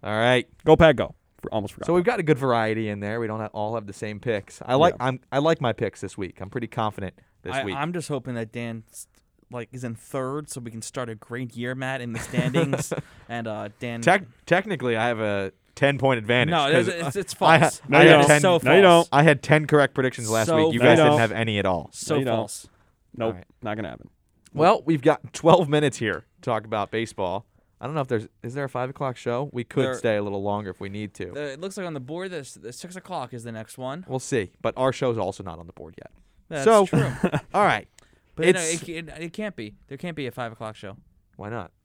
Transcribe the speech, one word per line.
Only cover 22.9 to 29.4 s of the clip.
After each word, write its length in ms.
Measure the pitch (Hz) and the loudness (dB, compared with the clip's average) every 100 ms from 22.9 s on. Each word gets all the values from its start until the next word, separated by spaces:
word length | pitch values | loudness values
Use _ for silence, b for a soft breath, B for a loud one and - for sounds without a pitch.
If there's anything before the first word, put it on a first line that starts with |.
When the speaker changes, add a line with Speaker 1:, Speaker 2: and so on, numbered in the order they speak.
| _ _ - | _ _ -6
Speaker 2:
Nope. 100 | 113 | -6
Speaker 1:
All 40 | |
right. 100 | 92 - _ | -6 -16 _
Speaker 2:
Not 140 | 110 107 | -10 -8
gonna 140 | 92 | -10
happen. 180 | 58 - _ _ _ _ | -12 -20 _ _ _ _
Speaker 1:
Well, 280 | 156 165 220 - | 2 4 4 0
we've 160 | 160 | 2
got 300 | 151 143 - | 4 2 -4
twelve 340 | - 160 170 156 | 0 6 6 6
minutes 300 | 151 147 - | 2 2 -2
here 220 | 113 80 _ _ | -4 -4 _ _
to 20 | |
talk 220 | - 110 | -4 -4
about 260 | 107 107 101 | -4 -6 -4
baseball. 540 | 110 113 - 92 98 - _ _ _ | -4 -6 -4 -4 -4 -10 _ _ _
I 40 | 127 | -8
don't 80 | |
know 60 | 156 | -6
if 80 | 131 | -4
there's, 180 | 117 110 _ | -4 -6 _
is 120 | 120 | -12
there 100 | 135 | -8
a 40 | 139 | -8
five 220 | 123 127 | -6 -8
o'clock 260 | 139 139 123 | -6 -8 -6
show? 340 | - 120 | -6 -4